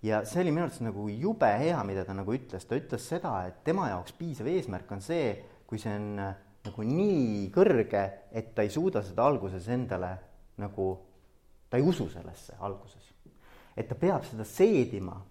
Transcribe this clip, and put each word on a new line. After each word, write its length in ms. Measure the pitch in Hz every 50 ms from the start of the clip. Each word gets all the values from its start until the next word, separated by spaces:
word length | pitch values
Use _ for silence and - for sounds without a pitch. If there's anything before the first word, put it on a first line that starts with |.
| -
Ja 160 | 107 107 107 104 107
see 140 | - 175 185
oli 80 | 170
minu 140 | 147 160 175
arvates 180 | 135 - - 117
nagu 240 | 113 98 98 104 107
jube 400 | 101 113 139 202 226 220 143 113 101 107
hea, 160 | 139 165 175 147 101 98
mida 160 | 98 95 92
ta 80 | - 95
nagu 220 | 98 98 98 117
ütles. 320 | 139 131 - - 95 - -
Ta 80 | 113
ütles 320 | 139 139 156 - 110 - -
seda, 300 | 160 175 - 165 120 95 90 90
et 160 | - - -
tema 220 | 151 165 202 185 127 98
jaoks 240 | 90 90 - - -
piisav 300 | 170 170 143 - 110 131
eesmärk 400 | 175 185 147 - 95 90 90 -
on 100 | 104 98
see, 300 | 95 - 165 170 147 117 98 - - - - - - -
kui 120 | - 107
see 160 | - 117 104
on, 140 | 104 104 104 104 101
äh, 160 | 98 98 92 - - - - - - 107
nagu 160 | 101 - 107
nii 640 | 113 135 170 196 208 196 156 127 113 107 101 101 92 -
kõrge, 480 | 175 190 214 165 123 107 - - 101 98 98 - - - - -
et 160 | 113 113 - -
ta 140 | - 107 104
ei 60 | -
suuda 320 | 151 170 190 180 107 101 95
seda 160 | 90 107 120
alguses 480 | 139 147 117 95 95 92 92 90 107
endale 400 | 123 123 127 92 95 90 90 90 92 98 - - - - - - - -
nagu, 320 | 101 101 101 101 98 95 92 - - - _ - - - _ - _ - - - - -
ta 80 | - 123
ei 80 | 143 170
usu 220 | 175 - 117 82
sellesse 480 | - 92 - - 82 - - - - -
alguses. 540 | 90 101 98 95 - - - - - - - _ - - - - - - - - - - - -
Et 100 | 113 -
ta 80 | 117
peab 300 | - - 175 185 139 -
seda 180 | - - 110 107 -
seedima 680 | - - 185 226 220 156 120 - - 101 92 90 90 92 - -